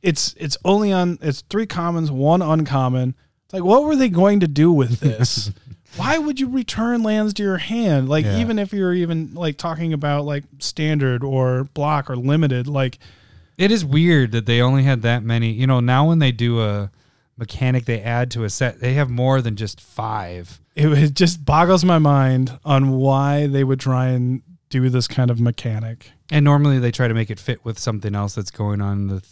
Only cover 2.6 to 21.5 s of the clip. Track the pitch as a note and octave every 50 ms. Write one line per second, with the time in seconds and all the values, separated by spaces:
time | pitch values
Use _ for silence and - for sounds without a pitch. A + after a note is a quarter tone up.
2.6 | D#3 B2+ C3 C3+ C3 B2+ B2+ B2+ B2+ B2+ C3 _ _ _ _ _ _ _ - F#3+
3.6 | F3 F3+ G#3+ C4 D4 D4+ D#4 C4+ C4 A#3+ F3+ E3 F#3 G3+ G#3 G#3 F3+ D#3+ C#3+ C#3
4.6 | D3+ F3 F3 C#3+ C3 A#2 A#2+ - - D3 A2+ - A#2+ - - - G2+ G#2 F#2+ -
5.6 | _ - - _ _ _ - - F3+ B3+ D4+ E4 D4+ D4+ C#4 C4 C4+ B3 B3+ C4+
6.6 | A#3 - - - A3+ A#3+ A#3+ A#3+ A3+ G#3+ G#3+ G#3+ G#3+ G#3+ G3 G3 G#3 G3 F#3 F#3
7.6 | - - A3 A#3+ A#3 G3+ D#3 C#3 C3 C3 D3 D#3 - G#2 G2 A3+ A#3 A3+ A3+ G#3+
8.6 | G3+ G3 - G3+ F#3+ F3+ F3+ F3+ F3 E3 E3 D#3+ D#3+ D3 E3 E3+ F3 D#3+ C#3+ -
9.6 | - E3+ D#3+ D#3 E3+ E3 D#3 D3 C#3+ D3 D3 D3 D3 D3 D3 C#3+ C#3+ _ - C#3
10.6 | - - - - D#3 D#3 D#3 D3+ C3+ C3 B2 A#2+ B2+ C3+ C3+ C3 C3 B2+ B2+ B2+
11.6 | C#3 C#3 _ D#3 C#3+ D3+ D#3 D3 C3+ - C3+ B2 B2 C3+ C#3+ D#3+ D#3+ C#3+ C3 B2
12.6 | B2 C3+ D3 C#3 C3+ B2+ - - - - - _ _ _ - - - _ _ -
13.6 | F3+ G3+ A3+ A3 E3+ C#3+ C3 D3+ E3+ F3 E3+ D3 C3 A2 G#2+ A#2 G#2+ A2 A#2 A#2+
14.6 | B2 B2+ C3 C#3 C3 C#3 C3+ A#2+ G#2+ A#2 A#2+ A#2+ G#2+ A#2 A#2 A#2 A#2 A2+ A2 G#2+
15.6 | C3 C3 C3+ B2 A#2+ B2 B2+ C3 D3 D#3+ E3+ E3 D3+ C3 A#2+ A2 A#2+ A#2+ A#2 A#2
16.6 | A2 G#2+ G2+ G#2 G2+ G2 _ _ _ _ _ _ _ _ _ - A#2 G#2+ - -
17.6 | C3 B2+ B2+ B2+ A#2 - A#2 A2 G2+ A#2 A#2 A#2+ B2 B2 - A#2+ A2+ G#2 - -
18.6 | C3+ B2 - - A#2+ B2 C3 C#3+ D3 B2+ B2 A#2+ B2 C3 C3+ C3+ A#2+ A#2 G#2+ G2
19.6 | A2+ G2+ - - - - - - A2 A2 A2 G#2+ F#2+ F2 F2+ F2+ F2 - - -
20.6 | _ _ _ - D3 D3+ D3+ C#3 D#3 D3+ C#3 - F#3 E3+ F3 E3+ D3 -